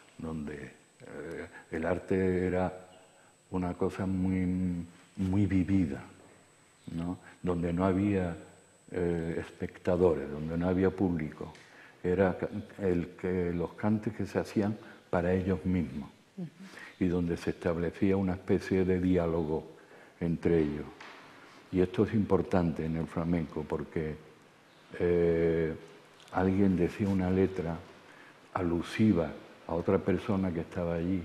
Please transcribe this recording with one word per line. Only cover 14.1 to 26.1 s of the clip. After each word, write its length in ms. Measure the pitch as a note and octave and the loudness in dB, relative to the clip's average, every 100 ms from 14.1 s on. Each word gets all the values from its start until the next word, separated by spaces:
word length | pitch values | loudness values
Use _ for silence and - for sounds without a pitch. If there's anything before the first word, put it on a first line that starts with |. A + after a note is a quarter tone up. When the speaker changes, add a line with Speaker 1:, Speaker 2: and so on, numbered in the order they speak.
| G#2+ | -4
Speaker 1:
que 100 | G2 | -4
se 140 | - | -2
hacían 360 | - - G#2 G#2+ - - - | -2 0 0 -2 -10 -20 -4
para 200 | F2+ E2+ | 0 2
ellos 300 | F#2 F2+ F#2 F#2 | 2 2 0 0
mismos. 440 | F#2 D2 C#2 C#2 - _ - | 0 0 -6 -12 -16 _ -12
Speaker 2:
Ujú. 120 | E3+ - F#3+ - - - | -12 -14 -20 -18 -16 -2
Speaker 1:
Y 80 | F#2 | 0
donde 300 | F2 F2 E2+ | 0 0 -2
se 140 | - | -4
establecía 640 | - F2 E2 E2+ - G2+ F#2+ | -2 -2 0 -2 0 2 2
una 160 | F#2+ | 0
especie 500 | F2+ - F#2+ - F#2+ F#2 | -2 0 0 2 2 4
de 140 | F#2 | 2
diálogo 720 | F#2 F2+ E2+ E2 D#2 D#2 D2+ - - - - - | 4 2 2 0 0 -2 -6 -16 -20 -20 -20 -4
entre 400 | E2+ E2 - E2+ | -2 0 4 4
ellos. 260 | D2+ D2 D2 - - - - - - - - | 2 -2 -8 -14 -18 -20 -20 -20 -20 -20 -4
Y 80 | F#2 | 0
esto 240 | F2+ - G#2+ | 2 2 2
es 80 | A2+ | 2
importante 680 | F#2+ F#2+ E2+ F#2+ F2 D2+ D#2+ | 2 2 2 2 2 0 -2
en 120 | E2 | -4
el 80 | D#2+ | -4
flamenco 560 | - E2 F2 D2+ D#2+ D2+ | -2 0 0 0 -6 -4
porque, 480 | D#2+ D2 - D#2 D2+ - - - - - - - - | -6 -4 -4 -4 -6 -14 -20 -20 -20 -20 -20 -16 -2
eh, 760 | F2 F2 E2+ E2 E2+ E2 D#2+ D#2+ - - - | 2 4 4 4 2 2 0 -4 -12 -20 -20